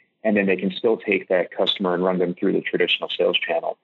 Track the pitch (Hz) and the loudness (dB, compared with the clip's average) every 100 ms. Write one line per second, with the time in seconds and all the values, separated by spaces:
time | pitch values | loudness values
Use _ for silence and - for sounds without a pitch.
0 | _ _ 110 104 98 92 98 92 120 113 | _ _ 0 2 2 0 -2 0 0 0
1 | - 95 - 92 85 - 95 - 95 90 | 0 0 2 0 0 -2 -2 0 -2 2
2 | 92 92 87 90 98 90 - 90 87 - | 0 2 -2 0 0 0 -2 -2 0 0
3 | 82 - 90 87 - 82 - - | -4 0 0 0 -2 -2 -2 -6